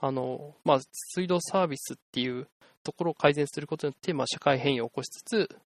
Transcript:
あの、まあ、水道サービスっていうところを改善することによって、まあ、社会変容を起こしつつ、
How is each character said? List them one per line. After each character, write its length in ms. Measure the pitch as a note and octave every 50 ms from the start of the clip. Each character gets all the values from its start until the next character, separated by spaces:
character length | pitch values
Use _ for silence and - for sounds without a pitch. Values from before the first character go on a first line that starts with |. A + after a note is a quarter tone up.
あ 100 | - C3+
の、 440 | C3+ C3 B2+ B2+ B2+ B2 D3 D3 - _ -
ま 100 | E3 D3
あ、 60 | C3 C3 - - - - - -
水 120 | F3+ F#3
道 140 | F3+ F3+ F3
サ 240 | E3+ - - G3 F#3
ー 40 | E3
ビ 100 | C#3+ C3
ス 160 | - - E3
っ 20 | - _ _ -
て 80 | C3
い 80 | B2 B2+ B2 B2
う 100 | B2+ - _ _ - - _ _ -
と 100 | - -
こ 120 | - F3
ろ 60 | E3+ D#3
を 20 |
改 200 | - - D3 D3
善 120 | D3 D3
す 140 | C#3+ - -
る 60 | D3
こ 100 | - D#3+
と 100 | D#3 -
に 60 | D3 C3+
よ 20 |
っ 40 | -
て、 120 | - - F3
ま 120 | C#3+ B2
あ、 20 |
社 120 | - - -
会 200 | - D3 C#3 -
変 160 | B2+ C#3+ C#3
容 120 | B2 A#2
を 20 | -
起 60 | -
こ 60 | - B2+
し 60 | -
つ 140 | - - -
つ、 340 | - - A3 - - - - _ _